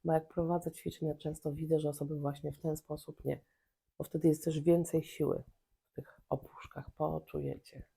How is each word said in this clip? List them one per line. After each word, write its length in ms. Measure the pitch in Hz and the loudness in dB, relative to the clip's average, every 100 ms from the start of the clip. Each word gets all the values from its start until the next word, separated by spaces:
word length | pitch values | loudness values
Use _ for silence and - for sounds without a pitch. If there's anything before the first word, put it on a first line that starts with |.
bo 80 | 165 | 4
jak 160 | 160 160 | 2 2
prowadzę 440 | - 165 175 165 | -2 0 0 -2
ćwiczenia, 420 | - 170 - 156 | -6 -8 -4 -4
często 380 | 151 156 156 156 | -2 -6 -4 -4
widzę, 260 | 147 156 156 | -4 2 4
że 100 | 151 | 2
osoby 300 | 143 147 151 | -2 -4 -2
właśnie 340 | 143 143 147 | -2 -2 -6
w 60 | 143 | -4
ten 180 | 165 151 | -4 -4
sposób 480 | - 151 - - | -6 -8 -8 -6
nie, 160 | 135 143 _ _ _ _ _ _ | -4 -4 _ _ _ _ _ _
bo 60 | |
wtedy 240 | - 160 165 | -4 4 4
jest 160 | 156 | 4
też 160 | 170 156 | 0 2
więcej 440 | 156 170 165 160 | 6 6 4 0
siły 380 | - - 143 - - _ _ _ _ | -2 -2 0 0 -4 _ _ _ _
w 20 | |
tych 280 | - - - _ | -14 -14 -20 _
opuszkach. 640 | 143 - - - 147 - | -4 -4 -18 -14 -12 -12
Poczujecie. 960 | - 156 156 - 151 139 139 - 131 - | -4 -2 -2 -4 -6 -4 -6 -12 -18 -18